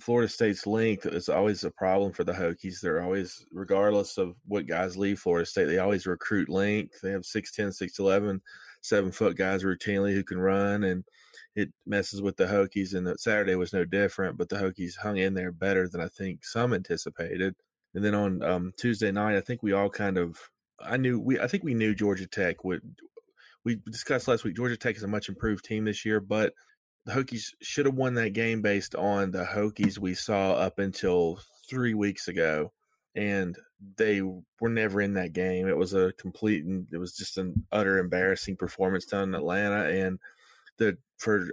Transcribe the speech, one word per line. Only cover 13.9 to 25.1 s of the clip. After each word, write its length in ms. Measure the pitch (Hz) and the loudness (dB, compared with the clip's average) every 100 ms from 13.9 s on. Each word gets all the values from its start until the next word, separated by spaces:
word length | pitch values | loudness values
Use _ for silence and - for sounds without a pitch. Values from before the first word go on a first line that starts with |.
| 98 98 - 95 - | 2 0 0 -4 -4
but 100 | 90 | -4
the 80 | 101 | -2
Hokies 400 | 95 92 87 - | -2 -2 -8 -6
hung 200 | 107 98 | -4 0
in 180 | 95 | 0
there 160 | 95 90 | 0 -4
better 380 | 82 95 95 90 | -2 0 2 0
than 120 | 87 | -4
I 60 | 82 | -6
think 380 | - 95 80 | -6 -6 -6
some 280 | - 117 123 | -6 0 0
anticipated. 840 | 107 - 85 - - 82 90 95 92 _ _ _ | 0 -2 -4 -4 -8 -6 -2 -2 -2 _ _ _
And 100 | 92 | -2
then 100 | 104 | 0
on, 280 | 104 101 92 | 2 2 0
um, 280 | 82 90 92 - | 0 0 -2 -2
Tuesday 340 | 120 107 107 | -2 0 0
night, 260 | 101 107 101 | 2 2 0
I 40 | |
think 220 | - 120 | 0 -4
we 100 | 104 | 0
all 180 | 98 101 | 2 2
kind 280 | - 101 92 | 0 0 0
of, 200 | 85 82 - _ _ _ | -2 -6 -20 _ _ _
I 180 | - 123 | -4 0
knew, 220 | 127 120 | 2 0
we, 220 | 117 131 | 0 0
I 80 | 127 | 0
think 160 | 196 | -2
we 100 | 165 | 0
knew 220 | 117 107 98 | 2 2 2
Georgia 320 | 104 95 92 | 2 0 -4
Tech 340 | - 90 82 | -2 -2 -2
would, 200 | 92 90 - - - - _ _ - _ | -4 -6 -8 -20 -20 -20 _ _ -20 _
we 160 | 117 113 - | -4 -4 -6
discussed 380 | 113 - 131 - | -10 -2 -2 2
last 160 | 120 | 0
week, 100 | 107 | 0
Georgia 220 | 92 123 117 | -2 -2 -2
Tech 200 | 120 107 | -4 -4
is 60 | |
a 60 | |
much 200 | 101 | -4